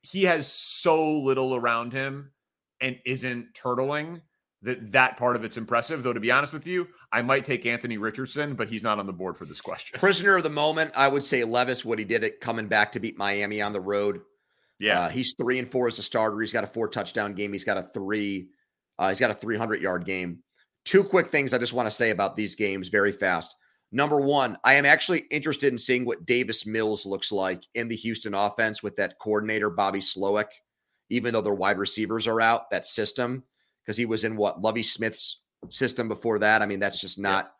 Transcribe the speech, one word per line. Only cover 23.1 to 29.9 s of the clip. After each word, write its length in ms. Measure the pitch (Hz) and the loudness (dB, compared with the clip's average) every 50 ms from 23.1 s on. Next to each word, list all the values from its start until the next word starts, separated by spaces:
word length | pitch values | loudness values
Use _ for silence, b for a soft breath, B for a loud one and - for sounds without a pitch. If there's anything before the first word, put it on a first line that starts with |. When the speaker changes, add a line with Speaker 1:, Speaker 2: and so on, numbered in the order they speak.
Speaker 2:
fast. 440 | 98 - 104 95 90 82 80 - - _ _ _ _ _ _ _ | 0 0 0 0 0 0 -2 -8 -14 _ _ _ _ _ _ _
Number 280 | 101 123 143 147 147 143 | -2 0 2 2 2 2
one, 380 | 139 139 147 143 131 120 98 - - | 4 4 4 4 2 2 -2 4 6
I 80 | 120 135 | 8 8
am 100 | 143 143 | 8 8
actually 360 | 143 151 156 - - 180 151 - _ | 8 6 6 6 0 0 -2 0 _
interested 400 | - 151 143 156 139 - 143 143 | -4 -2 -2 -2 -2 2 2 0
in 60 | 123 | 2
seeing 260 | 117 - - 127 123 123 | 0 0 0 0 2 2
what 220 | 120 113 - 82 | -2 -4 -4 0
Davis 400 | - 123 123 123 104 110 - - | 0 2 2 2 0 -4 -4 -4
Mills 400 | 107 107 110 110 107 107 101 - | -2 -2 0 0 0 0 -2 -4
looks 260 | 98 98 95 - - | -6 -6 -4 -4 -4
like 320 | 104 98 95 92 92 90 - _ _ | -2 -2 0 -2 -2 -4 -8 _ _
in 120 | 117 117 | -6 -4
the 80 | 113 117 | -4 -6
Houston 380 | 107 - 117 110 104 - 107 101 | -6 -4 -6 -6 -6 -6 -4 0
offense 500 | 98 104 104 - - 113 110 107 - - | 2 2 2 2 0 0 0 0 -4 -8
with 140 | 104 95 | -8 -2
that 200 | - 98 90 - _ | -2 -4 -4 -4 _
coordinator, 480 | - 107 107 107 107 107 110 110 104 104 | -4 0 0 0 0 0 -2 0 0 0
Bobby 300 | 87 90 101 98 | 0 0 0 0